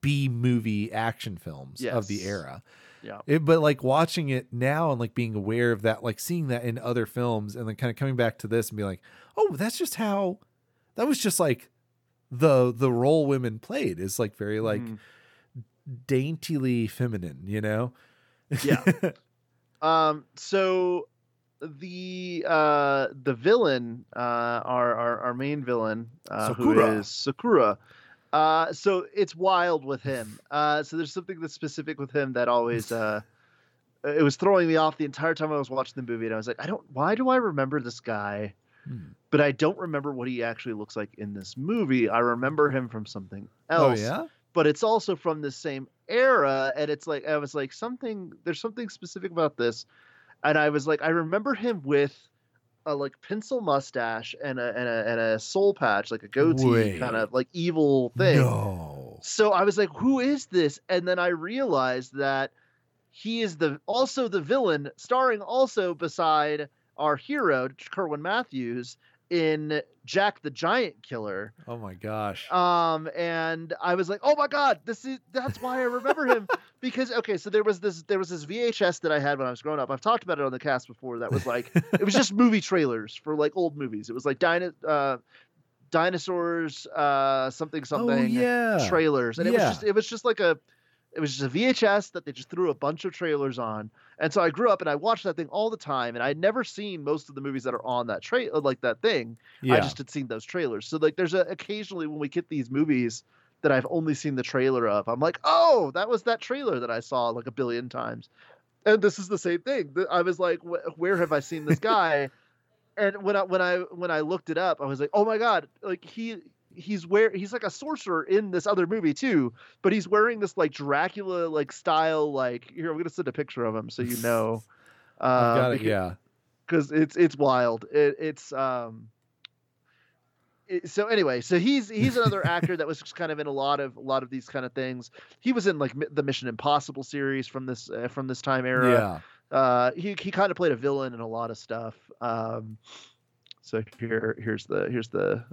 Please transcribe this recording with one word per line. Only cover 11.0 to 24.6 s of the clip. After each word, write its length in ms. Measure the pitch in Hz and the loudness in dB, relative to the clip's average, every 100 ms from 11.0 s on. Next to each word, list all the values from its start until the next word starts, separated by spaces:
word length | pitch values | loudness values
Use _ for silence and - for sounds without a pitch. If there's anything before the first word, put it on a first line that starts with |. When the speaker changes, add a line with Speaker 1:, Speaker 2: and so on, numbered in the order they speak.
| 247 | 0
Speaker 1:
was 120 | 269 | 2
just, 200 | 214 - | 0 2
like, 300 | 165 123 - _ _ _ _ _ _ | 2 0 -4 _ _ _ _ _ _
the, 420 | 123 156 131 123 113 | 2 6 6 4 4
the 160 | 135 | 2
role 340 | 120 127 160 143 | 4 4 4 4
women 320 | 139 123 110 | 0 0 -6
played 400 | - 262 208 85 | -6 -4 -2 -2
is, 200 | 95 - | -6 -2
like, 160 | 110 - | -4 -4
very, 240 | 104 107 | -4 -2
like, 220 | 110 107 | -2 -2
Speaker 2:
Mm-hmm. 140 | 120 107 - - _ _ _ 131 110 _ - 120 127 | -4 -12 -16 -20 _ _ _ -18 -18 _ -16 -14 -2
Speaker 1:
daintily 800 | 131 135 160 - 156 131 120 113 | 0 0 -6 -4 -2 0 2 0
feminine," 540 | - 127 107 87 67 90 | -2 -4 -2 -8 -12 -6
you 160 | 107 | -4
know? 320 | 107 107 123 - _ _ _ _ _ 143 | -2 -2 -2 -6 _ _ _ _ _ -2
Speaker 2:
Yeah. 200 | - 170 - | 2 4 4
Speaker 1:
<laughs> 260 | - 180 - _ _ _ _ _ _ | 2 0 -4 _ _ _ _ _ _
Speaker 2:
Um, 420 | 156 160 156 151 131 - | 2 4 4 0 -8 -20
so 720 | - 196 190 185 180 175 - _ _ _ _ _ | -2 2 4 2 2 0 -4 _ _ _ _ _
the, 840 | 160 143 180 180 185 185 185 175 151 | -14 -12 -14 -12 -10 -8 -6 -6 2
uh, 600 | 160 151 147 143 139 135 139 | 4 6 6 4 2 0 -2
the 120 | 131 | -4
villain, 720 | 123 135 233 196 131 117 117 - - | 0 4 6 6 2 -2 -10 -12 -4
uh, 40 | 123 120 120 120 | -2 0 2 0